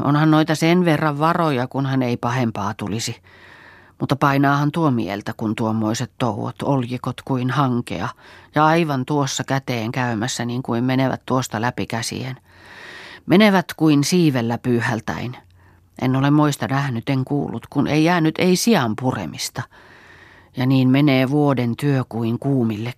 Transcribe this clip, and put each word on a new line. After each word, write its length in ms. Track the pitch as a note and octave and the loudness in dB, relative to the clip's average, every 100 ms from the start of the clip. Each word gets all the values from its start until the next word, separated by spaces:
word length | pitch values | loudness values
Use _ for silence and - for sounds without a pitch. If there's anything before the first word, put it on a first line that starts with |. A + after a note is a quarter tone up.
Onhan 300 | - D3 D#3 | 0 2 4
noita 240 | D#3 D#3 D#3 | 4 2 2
sen 300 | E3 F3 F3 | 2 4 4
verran 340 | D3 D#3 C#3+ | 2 0 0
varoja, 480 | D#3 E3+ D#3+ B2+ B2+ | 0 2 0 0 -2
kunhan 360 | C3 C3+ C3 | -2 -2 0
ei 140 | B2 A#2+ | 0 -2
pahempaa 560 | A#2+ B2 A#2 G#2+ G2 | -2 0 -2 -2 -6
tulisi. 480 | A2 G2+ A2 A#2 A#2 _ - - - - - - - | -6 -6 -6 -6 -10 _ -20 -20 -20 -20 -20 -20 -6
Mutta 160 | C#3+ C#3 | -2 0
painaahan 560 | C#3+ C#3 C#3 C#3+ D3 | 2 2 2 2 0
tuo 200 | E3+ D#3 | 0 0
mieltä, 420 | A#2+ F#2 G2+ G#2+ - | 0 -2 -6 -8 -6
kun 180 | A2+ A2 | -4 -2
tuommoiset 560 | A2 A2 A2 A2+ B2 - | -2 0 -2 -2 -6 -4
touot, 380 | B2 A2 A#2 - | -4 -2 -6 -6
oljikot 580 | - C3+ A#2+ B2+ C3 - | -2 -2 -2 -6 -8 -8
kuin 280 | - C3 B2+ | -4 -2 -2
hankea, 600 | B2+ C3+ A#2+ - E2+ A#2 - - - - D3 | 0 0 0 -4 -6 -6 -10 -20 -20 -4 2
ja 100 | D#3 | 4
aivan 400 | E3 D#3+ C3+ B2+ | 4 2 -2 -2
tuossa 380 | D3 C#3 - | -2 -2 -4
käteen 480 | C3 C3+ - A#2+ A2 | -4 -4 -2 -6 -4
käymässä, 540 | C3 B2 A2 B2 - A#2+ | -2 -2 -2 -4 -4 -6
niin 180 | A#2+ | -6
kuin 200 | C3+ A#2 | -4 -2
menevät 380 | B2+ C3 C3 - - | 0 0 0 -2 -2
tuosta 360 | B2+ B2 A2 | -2 -2 -4
läpi 240 | A#2+ A#2 G2 | -4 -4 -6
käsien. 500 | A#2 A#2+ G2 B2+ B2+ _ - - - - - - - - | -6 -6 -8 -8 -12 _ -20 -20 -20 -20 -20 -20 -12 2
Menevät 400 | F3+ G#3+ F#3+ - - | 4 6 4 0 0
kuin 260 | D#3 C#3+ | 4 4
siivellä 540 | C#3+ F3+ D#3+ B2+ A#2 A#2 | 4 4 4 2 0 -2
pyyhältäin. 800 | B2+ A#2+ A#2 A2+ - E2+ A#2 B2 - _ _ _ _ - | 0 0 0 -4 -6 -8 -8 -12 -20 _ _ _ _ -4
En 140 | B2+ C3 | -2 2
ole 160 | C#3 | 4
moista 360 | D3+ D3+ C#3 A2+ | 4 4 0 -2
nähnyt, 420 | C3+ C#3+ A#2 - | -2 -2 -4 -2
en 160 | C3+ B2+ | -2 -2
kuullut, 420 | C#3+ - A#2 - | -4 -4 -8 -6
kun 180 | C#3+ - | -2 0
ei 160 | D3+ | 2
jäänyt 320 | D#3+ F3+ D#3+ D#3 | 2 2 2 2
ei 180 | F#3 F3+ | 2 2
sian 400 | - G3+ A#2+ G#2+ | 2 2 2 -2
puremista. 600 | B2+ A#2 E2 - - - - - - - - - - - _ - | -2 -2 -6 -8 -10 -10 -12 -16 -20 -20 -20 -20 -20 -20 _ -2
Ja 80 | C3 | 2
niin 240 | C3+ B2+ | 4 4
menee 400 | C3+ D3 C3 C3 | 4 4 4 2
vuoden 460 | D3 D3 B2+ A#2+ A#2 | 2 2 2 -2 -2
työ 280 | D3 C3+ A#2+ | 0 0 -2
kuin 300 | A2 A#2 A#2+ | -4 -4 -2
kuumille 540 | C#3 C3+ A2+ G#2 A#2 | 0 0 0 -2 -6